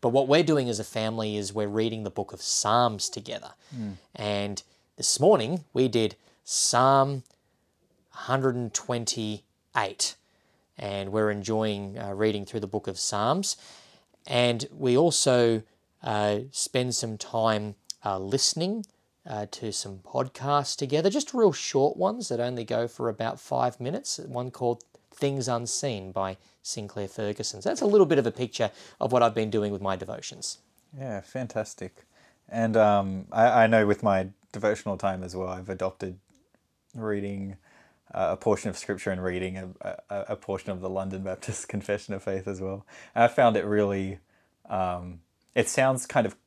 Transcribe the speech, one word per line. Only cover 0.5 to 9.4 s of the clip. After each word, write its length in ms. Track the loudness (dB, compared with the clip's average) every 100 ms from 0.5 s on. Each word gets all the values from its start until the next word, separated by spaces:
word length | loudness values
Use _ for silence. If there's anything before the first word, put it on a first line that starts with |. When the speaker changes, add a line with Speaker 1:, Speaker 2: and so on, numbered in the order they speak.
| 2 2
Speaker 1:
as 100 | -4
a 60 |
family 520 | -4 -4 -2 -2 -4 -4
is 160 | -4
we're 140 | -4 -2
reading 380 | 0 0 -2
the 60 | -6
book 220 | -6 -8
of 100 | -8
Psalms 640 | -4 -2 2 4 4 0 -6
together. 440 | -8 -10 -12 -12 -20 _
Speaker 2:
Mm. 200 | -10 -10 -10 _
Speaker 1:
And 480 | -8 -4 -2 -4 -8 -14 _ _ -6
this 220 | -2 4
morning 460 | 6 6 4 -4 -4
we 160 | 0 2
did 260 | 4 0 -2 _ _
Psalm 800 | -6 -2 2 4 6 6 4 0 -10 _ _ _ _ _ _ _ _
hundred 440 | -16 -2 2 2
and 180 | 0 -4
twenty-eight, 1400 | -6 -4 -4 -4 -4 -4 -6